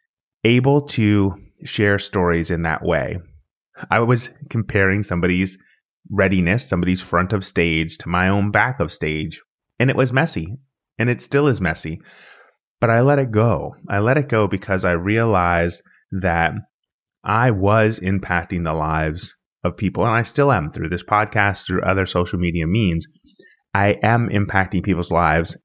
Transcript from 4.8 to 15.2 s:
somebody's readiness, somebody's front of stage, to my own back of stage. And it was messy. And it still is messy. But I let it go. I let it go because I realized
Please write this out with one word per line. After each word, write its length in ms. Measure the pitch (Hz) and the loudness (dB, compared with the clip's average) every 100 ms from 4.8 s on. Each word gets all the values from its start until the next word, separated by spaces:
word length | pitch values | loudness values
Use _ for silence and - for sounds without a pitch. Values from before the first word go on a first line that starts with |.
| 95 101 | 2 2
somebody's 560 | 101 87 90 90 92 - _ _ _ _ - | -2 -2 0 0 0 -6 _ _ _ _ -6
readiness, 580 | 98 95 95 85 110 - | 0 2 2 2 0 0
somebody's 360 | 90 87 92 | 0 0 0
front 320 | - 85 92 | 0 0 0
of 100 | 107 | -2
stage, 540 | 95 - 85 80 80 - | -2 0 0 0 -2 -6
to 100 | 82 | -4
my 220 | 87 92 | 0 2
own 200 | 101 101 | 2 2
back 300 | 104 120 131 | 2 0 -2
of 100 | 98 | -4
stage. 520 | - 78 78 80 - _ _ _ - | -4 -4 -4 -6 -10 _ _ _ -2
And 120 | 120 | 0
it 60 | - | 2
was 140 | 131 | 0
messy. 460 | 127 160 - 82 120 _ _ _ - | 0 -2 -4 -8 -12 _ _ _ -4
And 120 | 120 | -2
it 100 | 120 | -2
still 260 | - 139 147 | -2 0 2
is 120 | 104 | 0
messy. 400 | 87 80 - 80 - - - - _ _ _ _ | -2 -4 -8 -12 -14 -20 -20 -20 _ _ _ _
But 80 | 117 | 0
I 140 | 113 | 4
let 160 | 131 143 | 4 2
it 140 | 131 | 2
go. 440 | 107 117 80 71 - - | 2 2 0 -4 -12 -6
I 120 | 101 | 0
let 180 | 110 143 | 2 0
it 140 | 135 | 0
go 180 | 113 101 | 0 0
because 380 | 92 - 95 92 | -2 -2 -2 0
I 60 | |
realized 880 | 85 92 110 | 0 0 0